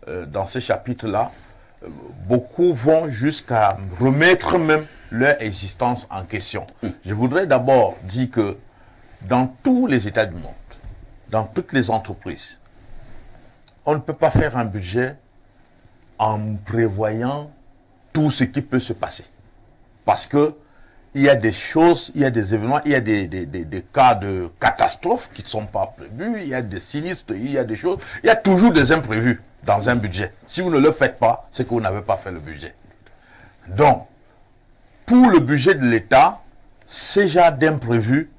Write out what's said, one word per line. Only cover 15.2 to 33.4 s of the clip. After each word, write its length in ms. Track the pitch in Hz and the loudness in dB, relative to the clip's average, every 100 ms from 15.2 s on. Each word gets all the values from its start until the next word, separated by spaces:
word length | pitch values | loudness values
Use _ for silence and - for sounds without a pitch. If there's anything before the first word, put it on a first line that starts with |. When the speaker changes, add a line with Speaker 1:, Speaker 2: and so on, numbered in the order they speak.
| _ _ _ _ _ _ _ _ _ _ | _ _ _ _ _ _ _ _ _ _
Speaker 1:
en 360 | 110 107 107 107 | -2 -2 -6 -8
prévoyant 920 | 101 113 113 98 107 110 120 143 147 - _ _ _ _ _ | -6 -2 -2 0 -4 -4 -6 -6 -10 -20 _ _ _ _ _
tout 160 | - 151 | -2 0
ce 140 | 135 | 0
qui 180 | 127 - | -2 -4
peut 180 | - 127 | -4 -4
se 140 | - | -4
passer. 320 | - - - - _ _ _ _ _ _ _ - | -8 -8 -10 -16 _ _ _ _ _ _ _ -2
Parce 220 | 95 - | -2 0
que 280 | 143 151 147 _ _ - _ _ | 0 0 -2 _ _ -20 _ _
il 100 | 139 | 0
y 60 | 139 | 4
a 60 | 135 | 4
des 160 | 110 | 2
choses, 580 | 95 - 160 165 170 - - | -2 -4 4 4 4 -2 0
il 60 | |
y 40 | 135 | 0
a 40 | |
des 240 | 113 98 110 | 0 0 -2
événements, 240 | 107 143 151 | 0 -2 0
il 80 | |
y 20 | 139 | 0
a 60 | |
des, 260 | 110 107 90 | 2 -2 -2
des, 180 | 92 85 | -8 -8
des, 200 | 87 82 | -10 -8
des 160 | 95 | -10
cas 340 | - - 131 113 | -8 4 4 4
de 340 | 101 95 87 - | -2 -6 -6 -2
catastrophe 680 | 117 - 107 - 170 240 - | -2 0 -2 -2 -4 -4 -4
qui 100 | - | -18
ne 40 | - | -10
sont 160 | 110 107 | -8 -6
pas 280 | 104 95 - | -6 -6 -8
prévus, 420 | - 110 196 226 | -18 -10 -6 -6
il 60 | 165 | -6
y 80 | 131 | -8
a 60 | |
des 180 | 113 95 | -8 -10
sinistres, 540 | - 147 165 180 - 98 | -10 -8 -8 -10 -8 -8
il 160 | 123 | -4
y 60 | 139 | -4
a 80 | 120 | -4
des 100 | 107 | -4
choses, 220 | 175 190 - - | -4 -6 -8 -4
il 40 | - | 2
y 20 | |
a 80 | 220 | 2
toujours 340 | 202 185 233 | 4 6 6
des 220 | 160 131 | 6 4
imprévus 480 | 160 127 110 120 120 - _ - | 2 0 -2 0 -2 -6 _ 0
dans 240 | 107 107 | 0 2
un 80 | 120 | -2
budget. 340 | 107 87 98 - - | -2 -6 -8 -8 -10
Si 140 | - | -6
vous 80 | 180 | 0
ne 100 | 156 | 4
le 140 | 143 | 4
faites 260 | 156 131 - | 4 -2 2
pas, 300 | 113 120 - | 0 0 -6
c'est 140 | - 127 | -8 -4
que 60 | |
vous 100 | 120 | -2
n'avez 200 | 104 98 | -2 -4
pas 140 | 98 101 | -4 -6
fait 160 | - | -6
le 80 | 85 | -12
budget. 340 | 73 76 76 - - _ _ _ _ - | -14 -16 -16 -18 -20 _ _ _ _ -20